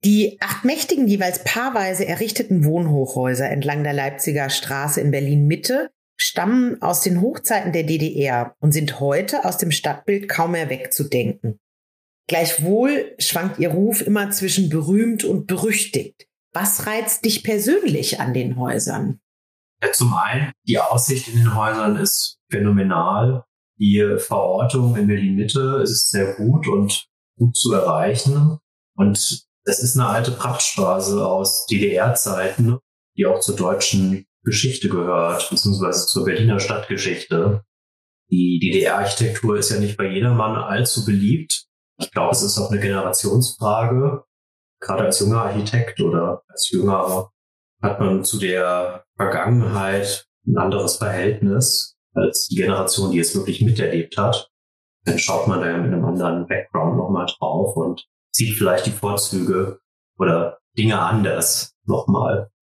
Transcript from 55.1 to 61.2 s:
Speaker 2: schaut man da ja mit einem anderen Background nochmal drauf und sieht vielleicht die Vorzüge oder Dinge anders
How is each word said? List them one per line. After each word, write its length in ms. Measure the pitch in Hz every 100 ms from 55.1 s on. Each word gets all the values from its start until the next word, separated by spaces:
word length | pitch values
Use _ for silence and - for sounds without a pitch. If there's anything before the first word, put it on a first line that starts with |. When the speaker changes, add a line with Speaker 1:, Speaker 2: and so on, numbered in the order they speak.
| 85
Speaker 2:
schaut 280 | - - -
man 140 | 90
da 80 | 85
ja 80 | 87
mit 160 | 87
einem 120 | 90
anderen 420 | 87 90 87 87 85
Background 500 | - - 82 82 -
nochmal 300 | 92 95 - -
drauf 380 | - - - -
und 300 | 82 - - _ _
sieht 260 | - 117 110
vielleicht 300 | 95 90 -
die 60 |
Vorzüge 880 | - 101 101 - 95 87 92 98 - _ _ _ _
oder 420 | 180 85 85 - _ -
Dinge 220 | 110 101
anders 720 | 90 107